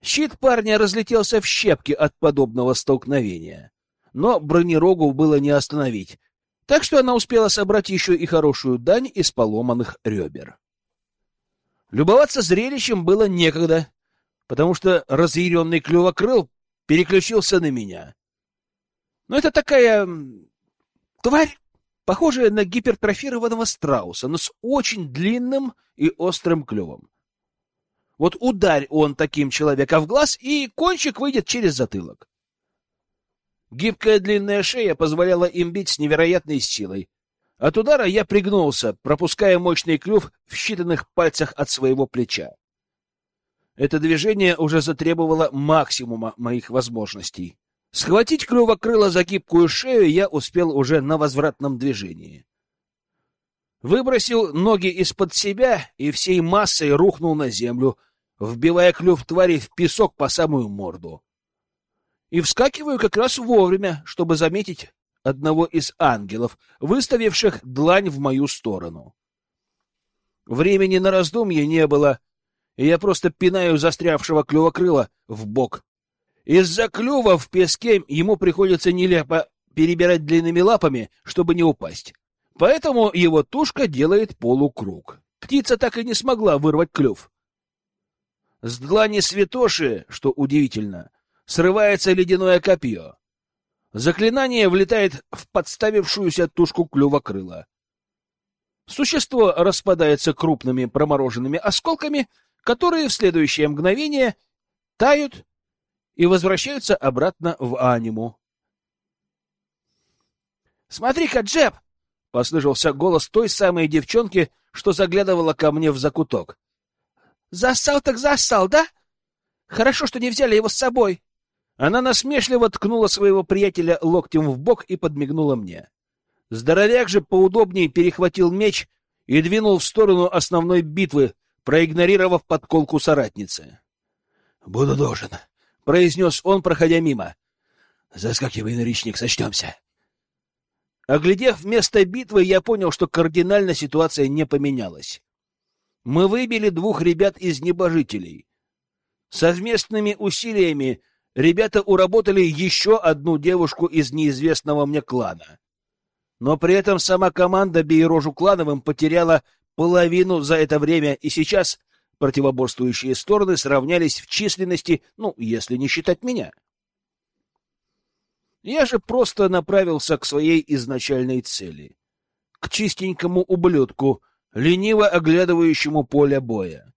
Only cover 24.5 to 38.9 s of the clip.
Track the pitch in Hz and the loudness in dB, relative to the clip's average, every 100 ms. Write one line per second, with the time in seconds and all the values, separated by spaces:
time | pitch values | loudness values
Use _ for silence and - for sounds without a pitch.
24.5 | _ 226 277 - 220 156 127 185 240 247 | _ -2 -2 -2 -6 -10 -4 -2 -2 -2
25.5 | 269 269 - _ _ 156 - 175 180 175 | -4 -6 -12 _ _ -2 0 -6 -4 -2
26.5 | 165 135 104 85 65 _ _ _ _ _ | -2 -2 -8 -8 -14 _ _ _ _ _
27.5 | _ _ _ _ _ _ _ 165 - 247 | _ _ _ _ _ _ _ -2 0 -4
28.5 | 202 185 151 139 151 151 139 156 - 139 | 2 2 2 0 0 0 0 -4 -2 -4
29.5 | - 151 139 139 160 156 254 294 - 254 | 0 0 0 2 2 2 0 0 -2 -4
30.5 | 294 262 - 339 359 311 208 277 262 - | -4 -4 -2 -2 0 -4 -4 -2 -2 -4
31.5 | 240 202 131 123 98 82 50 _ _ _ | -2 -2 0 -6 -6 -12 -20 _ _ _
32.5 | _ _ _ _ _ _ _ _ _ _ | _ _ _ _ _ _ _ _ _ _
33.5 | _ _ 120 208 - 220 214 190 208 202 | _ _ -4 -4 -2 2 2 2 -2 0
34.5 | 202 190 - 208 156 160 156 180 175 175 | -2 -2 -2 -2 0 -2 0 2 2 0
35.5 | 175 170 170 175 - 147 156 165 175 151 | -2 -4 -4 -6 -4 0 2 2 0 -2
36.5 | 143 - - 98 98 90 _ _ _ _ | -6 -4 -8 -8 -10 -12 _ _ _ _
37.5 | _ 139 208 226 294 202 202 202 202 196 | _ -2 0 2 2 2 0 0 0 2
38.5 | 202 156 139 113 | 2 0 0 -4